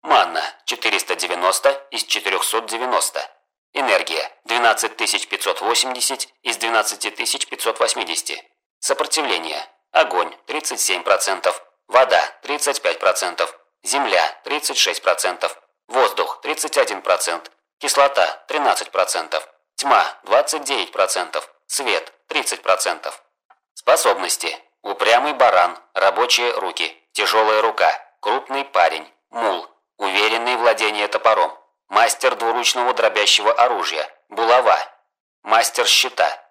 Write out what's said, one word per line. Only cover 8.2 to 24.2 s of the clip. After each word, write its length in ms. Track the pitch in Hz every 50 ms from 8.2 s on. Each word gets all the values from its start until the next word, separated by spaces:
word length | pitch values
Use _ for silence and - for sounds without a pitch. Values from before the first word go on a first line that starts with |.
| - - 71 - - _ _ _ _ _ _ _
Сопротивление. 840 | - - 139 - 156 - - 156 147 127 98 85 82 80 73 73 - - _ _ _ _
Огонь 400 | - 82 80 - - 90 85 80 - - _
тридцать 340 | - 120 151 151 - 127 113
семь 240 | - - 95 90 87
процентов, 580 | - 98 92 - - 95 90 - 92 85 - - _ _ _ _
вода 340 | _ 104 123 131 117 95 85 76 - - _ -
тридцать 380 | - 143 147 - 143 135 -
пять 180 | - 90 82 -
процентов, 580 | - 95 90 - 95 90 85 78 82 - - - _ _ _ _ _
земля 540 | - - 143 139 113 95 90 80 - - - _
тридцать 340 | - 143 151 - - -
шесть 240 | - - 95 85 -
процентов, 560 | - 95 87 - - 95 90 - - 92 - - _ _ _ _ _
воздух 540 | _ 120 131 123 104 98 - 87 - - - -
тридцать 340 | 135 151 - - 110 -
один 240 | 147 127 - 107 95
процент, 480 | - 95 92 85 - - 85 82 - - _ _ _ _ _ _
кислота 640 | - 143 - 143 139 139 - - 90 80 80 - -
тринадцать 440 | - 135 151 143 123 92 - - -
процентов, 560 | - 95 92 - - 90 80 76 76 78 - - _ _ _ _ _
тьма 280 | - - 143 123 104 - - - - _
двадцать 400 | - 104 127 151 147 160 156 147
девять 260 | 135 139 117 95 -
процентов, 580 | - - 95 95 - 92 90 80 - 78 - - _ _ _
свет 480 | _ - - 139 120 98 82 80 - _ _ _
тридцать 340 | _ - 147 127 - 110 -
процентов. 640 | - - 95 92 - 92 85 78 - 76 - - _ _ _ _ _ _ - _ _ _ _
Способности. 760 | - - - 143 165 - 123 98 -